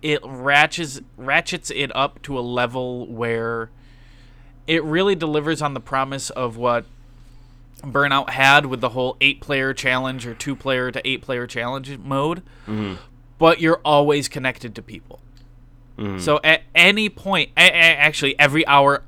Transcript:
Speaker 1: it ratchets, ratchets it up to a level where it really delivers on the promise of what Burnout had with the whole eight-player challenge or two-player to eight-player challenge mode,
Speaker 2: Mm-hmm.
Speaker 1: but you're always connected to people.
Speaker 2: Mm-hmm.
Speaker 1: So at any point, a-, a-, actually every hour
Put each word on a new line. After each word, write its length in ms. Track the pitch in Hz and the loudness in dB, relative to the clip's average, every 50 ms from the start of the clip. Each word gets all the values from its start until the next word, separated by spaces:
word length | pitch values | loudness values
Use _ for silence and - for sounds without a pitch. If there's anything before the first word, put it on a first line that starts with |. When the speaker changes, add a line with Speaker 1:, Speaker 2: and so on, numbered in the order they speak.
Speaker 1:
it 180 | - 151 147 - - | -4 -4 -4 -4 -4
ratchets, 760 | 131 135 123 127 139 143 147 156 151 - 170 160 139 131 - - - - | -10 -14 -6 0 4 4 4 4 4 0 -8 -8 -10 -10 -14 -18 -20 -20
ratchets 540 | - 127 135 147 170 170 - - - - - | -12 -6 -2 -2 -2 -2 -4 -10 -8 -8 -8
it 220 | - 123 143 131 - | -6 -4 -6 -4 -2
up 260 | 131 139 139 - - - | -4 -4 -4 -6 -14 -12
to 140 | 143 135 | -8 -8
a 40 | 127 | -6
level 680 | 120 120 123 123 123 120 127 127 127 123 123 123 123 | -6 -4 -2 -2 -2 -2 -4 -6 -6 -6 -8 -10 -10
where 640 | - 117 113 120 117 117 113 113 117 117 113 113 - - - - - - - - - - - - - - - - - - - - | -12 -8 -6 -4 -4 -4 -4 -4 -6 -6 -6 -8 -10 -14 -20 -20 -20 -20 -20 -20 -20 -20 -20 -20 -20 -20 -20 -20 -20 -20 -16 -4
it 160 | - 165 165 151 | -2 -2 -2 -2
really 320 | 156 156 180 190 202 190 | -2 -2 0 2 0 0
delivers 460 | 156 165 156 151 151 147 160 156 147 | 0 -2 -2 -2 -2 -2 -2 -4 -2
on 120 | 151 143 135 | -4 -6 -6
the 60 | 127 | -8
promise 500 | - - 135 135 135 135 139 131 - - | -8 -4 -4 -4 -4 -4 -6 -10 -10 -10
of 260 | - 123 127 117 110 | -6 -6 -6 -6 -6
what 280 | 117 120 123 120 117 - - - - - - - - - - - - - - - - - - - - | -4 -2 0 0 0 -4 -8 -20 -20 -20 -20 -20 -20 -20 -20 -20 -20 -20 -20 -20 -20 -20 -20 -20 -16
Burnout 500 | - 135 113 139 143 139 139 139 - - | -14 -4 0 0 2 2 2 0 -2 -2
had 340 | 123 135 135 135 143 147 147 | 0 4 6 6 6 6 4
with 160 | 131 131 117 | 2 -4 -4
the 80 | 131 117 | -4 -4
whole 260 | 117 131 127 131 - - | -2 -2 -4 -4 -2 0
eight-player 520 | 135 139 135 - - - 143 135 135 135 127 | 0 0 0 -2 -6 -4 -2 -2 -2 -2 -4
challenge 540 | - 139 127 127 127 131 131 131 123 117 | -2 -2 -2 -2 -2 -4 -6 -8 -8 -12
or 60 | 120 113 | -12 -12
two-player 580 | - - 147 131 - - 135 131 127 123 127 | -10 -8 -8 -8 -6 -4 -2 -2 0 -2 -4
to 160 | 120 131 - | -6 -6 -4
eight-player 400 | 131 131 - - - 127 123 123 | -4 -6 -6 -6 -6 -6 -6 -6
challenge 500 | 120 - 117 117 123 135 135 131 139 143 | -8 -8 -6 -6 -6 -6 -8 -10 -12 -14
mode, 440 | 113 - 139 135 139 147 160 175 180 - - - - - | -14 -8 -4 -2 -2 0 -2 -4 -6 -10 -20 -20 -18 -10
Speaker 2:
Mm-hmm. 280 | 107 107 107 104 98 90 85 - - - - - - - - | -8 -6 -6 -6 -6 -8 -12 -16 -20 -20 -20 -20 -20 -2 4
Speaker 1:
but 220 | 165 165 147 - | 6 6 6 6
you're 180 | 160 160 165 - - | 4 2 2 2 2
always 420 | 151 147 143 147 151 143 143 131 | 4 4 4 6 4 2 0 0
connected 480 | - - 143 131 127 120 - 131 113 - | -4 -8 -4 -4 -4 -6 -6 -14 -14 -14
to 60 | 113 | -14
people. 400 | - - 113 107 - - - - - - - - - - - - - - - - - - - | -16 -16 -18 -20 -18 -20 -20 -20 -20 -20 -20 -20 -20 -20 -20 -20 -20 -20 -20 -20 -20 -20 -12
Speaker 2:
Mm-hmm. 220 | - 104 101 95 92 | -8 -6 -6 -6 -4
Speaker 1:
So 200 | 87 147 147 147 - | 0 0 0 2 4
at 200 | 208 160 - - - - | 2 2 2 0 -2 2
any 360 | 170 170 196 202 220 214 202 | 4 4 6 4 2 -2 -4
point, 420 | - - - 196 190 160 143 - - | -6 -8 -6 -2 0 0 -2 -2 2
a-, 40 | 160 | 4
a-, 360 | 175 185 147 170 165 165 156 | 4 6 6 6 6 6 6
actually 400 | 139 147 156 147 - 139 139 135 - | 4 2 2 2 0 -2 -2 2 4
every 260 | 147 135 143 160 160 | 4 4 4 2 2
hour 380 | 139 143 139 139 143 143 - - | 6 6 6 6 6 2 0 -2